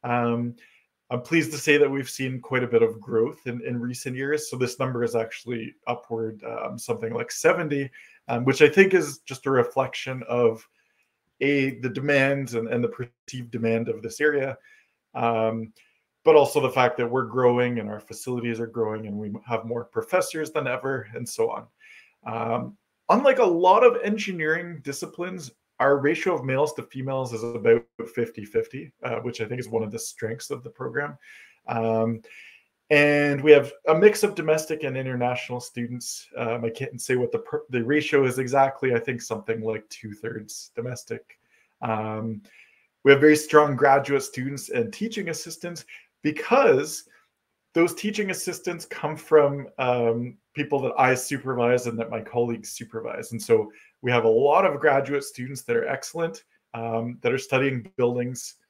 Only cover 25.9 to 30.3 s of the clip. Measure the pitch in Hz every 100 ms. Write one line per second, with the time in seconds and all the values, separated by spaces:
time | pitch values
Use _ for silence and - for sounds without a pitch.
25.9 | 143 143 - 190 160 131 131 147 - 123
26.9 | 135 131 135 127 113 117 117 113 117 117
27.9 | - 117 - 113 - 101 113 113 131 156
28.9 | _ 127 117 120 117 107 123 113 113 107
29.9 | 113 - - 110